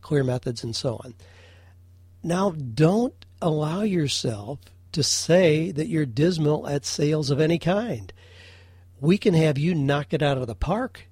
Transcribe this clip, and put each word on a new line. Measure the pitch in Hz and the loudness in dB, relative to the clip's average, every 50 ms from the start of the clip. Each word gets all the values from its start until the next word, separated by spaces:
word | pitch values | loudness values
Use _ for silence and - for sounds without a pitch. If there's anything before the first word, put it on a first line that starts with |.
clear | - - 156 147 135 | -6 0 0 0 0
methods, | 127 123 127 - 127 120 110 - | 0 -2 -2 -4 -6 -8 -6 -8
and | 117 110 | -8 -8
so | - - 143 113 101 - | -4 -4 -4 -6 -6 -10
on. | 131 113 - - - - - - - - - - - - - - - - - - - - - | -16 -18 -20 -20 -20 -20 -20 -20 -20 -20 -20 -20 -20 -20 -20 -20 -20 -20 -20 -20 -20 -20 -12
Now, | - 160 170 180 196 202 | -6 -2 0 2 2 0
don't | 165 156 139 123 110 127 156 160 190 220 240 262 - - - - - - | 0 -2 -8 -8 0 4 4 4 6 4 0 0 -4 -10 -20 -20 -12 -4
allow | - 175 151 151 151 151 160 190 | -2 -2 0 0 -2 -2 -2 -2
yourself | 214 220 190 175 156 135 - - - - 113 101 104 104 143 139 - - - - - - | -2 0 0 0 0 0 -2 -2 -4 -4 -6 -6 -8 -10 -12 -12 -14 -20 -20 -20 -20 -8
to | - 165 | -4 -2
say | 147 - - - - - 160 180 190 165 151 156 160 185 | 0 0 0 -2 2 4 4 6 6 4 4 2 0 -4
that | 180 135 156 - | -4 -6 -6 -2
you're | 165 156 151 | 0 -2 -2
dismal | 131 113 113 147 175 185 160 156 147 151 - - 143 | -2 0 2 2 2 2 2 2 2 0 0 -2 -4
at | 143 143 - | -6 -4 -4
sales | - - - 156 147 156 156 151 127 | -6 -4 -2 0 0 0 0 0 -2
of | 143 131 | 0 2
any | 156 156 170 170 | 2 2 2 0
kind. | - 165 185 202 233 240 165 113 98 90 - - - - - - - - - - - - - - - - - - | 0 0 0 0 -2 -4 -6 -8 -10 -14 -18 -20 -20 -20 -20 -20 -20 -20 -20 -20 -20 -20 -20 -20 -20 -20 -16 -2
We | 131 151 185 208 | 2 2 2 4
can | - 226 180 | 4 4 4
have | 160 160 156 147 135 | 4 4 4 2 2
you | 147 170 185 | 0 0 0
knock | 160 139 135 143 143 143 - - | 0 2 0 0 0 -2 -2 -2
it | 147 | 0
out | 151 143 139 131 | 0 0 0 0
of | 127 | -2
the | 117 110 | -6 -4
park | - - 143 180 220 262 254 - - - - | -6 -2 -2 0 -2 -2 -6 -8 -14 -20 -20